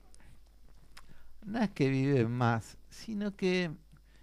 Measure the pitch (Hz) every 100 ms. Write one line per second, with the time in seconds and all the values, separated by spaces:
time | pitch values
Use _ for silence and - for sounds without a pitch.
0 | - - - - - - - - - -
1 | - - - - 196 233 202 - 135 135
2 | 135 135 113 123 117 113 - - - -
3 | - 208 208 196 185 180 170 - - -
4 | - -